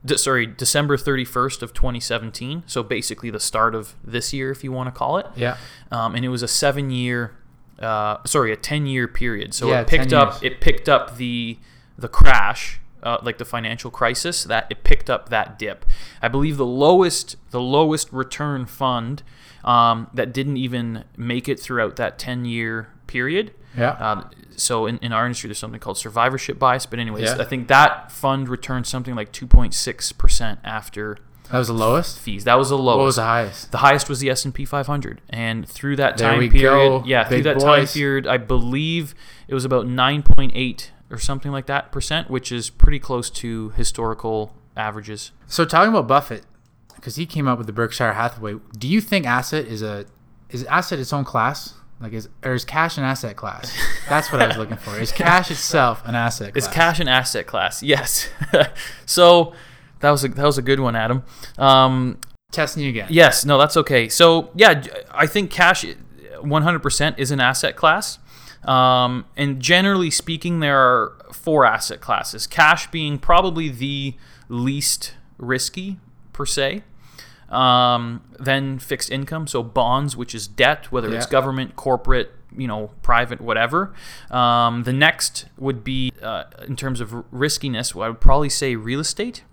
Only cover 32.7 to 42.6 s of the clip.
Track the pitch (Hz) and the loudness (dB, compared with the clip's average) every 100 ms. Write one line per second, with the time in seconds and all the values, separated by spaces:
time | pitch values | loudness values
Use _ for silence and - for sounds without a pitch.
32.7 | 139 127 117 135 123 113 117 107 - - | -2 -2 0 0 -2 -4 -4 -6 -12 -12
33.7 | 120 139 143 - 135 139 127 139 131 139 | 0 2 2 -2 -6 -4 -4 -6 -8 -6
34.7 | 143 139 143 - - - 113 113 113 - | -6 -4 -6 -8 -14 -12 -8 -6 -6 -10
35.7 | - 139 143 139 - 117 131 120 107 131 | -10 -6 0 -2 0 0 2 6 8 8
36.7 | 139 135 131 123 127 113 127 139 135 143 | 6 4 2 0 0 2 0 2 2 4
37.7 | 147 139 147 143 135 127 123 110 127 120 | 4 2 -2 -2 -2 -2 -4 2 2 2
38.7 | 131 156 165 147 - - - - 135 131 | 0 -2 -4 -6 -14 -20 -20 -8 -6 -2
39.7 | 127 117 127 127 147 143 - 131 120 127 | -2 -2 0 0 6 12 12 12 2 -2
40.7 | - - - - 117 - 139 143 139 131 | -6 -14 -20 -18 -4 -2 -2 -6 -8 -4
41.7 | 139 - - - 156 165 131 127 120 | -6 -4 -8 -4 -6 -4 -6 -6 -8